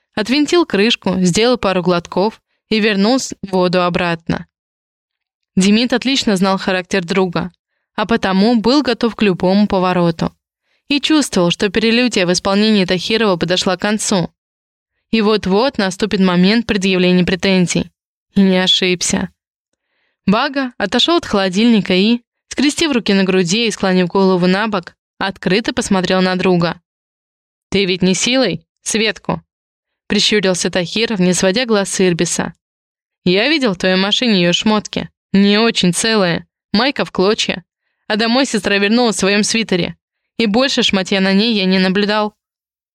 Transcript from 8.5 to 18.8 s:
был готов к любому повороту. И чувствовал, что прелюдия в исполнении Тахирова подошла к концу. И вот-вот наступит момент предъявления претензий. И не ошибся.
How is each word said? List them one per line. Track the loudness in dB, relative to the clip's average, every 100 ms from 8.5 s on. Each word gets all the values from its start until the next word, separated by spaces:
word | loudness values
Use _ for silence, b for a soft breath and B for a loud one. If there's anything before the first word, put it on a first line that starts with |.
| 2
был | 2 2
готов | 0 -2 -4 0
к |
любому | 0 0 0 2 2
повороту. | 0 0 0 0 -2 -6 -8 _ _ _ _ _
И | -4
чувствовал, | 2 0 2 0 0
что | 0 -2
прелюдия | 0 0 2 0 0 0
в |
исполнении | 0 0 0 2 2 0
Тахирова | -2 -2 0 0 0
подошла | -2 -2 -2 -2
к |
концу. | -2 -4 -2 -2 -2 _ _ _ _ _ _ _ _ 0
И |
вот-вот | 2 0 0 0 0 -2
наступит | -4 -2 -4 0
момент | 2 4 2 2 0
предъявления | -2 0 2 2 2
претензий. | 2 0 0 0 0 -2 -6 _ _ _ _
И | 0
не | 2 2
ошибся. | 0 0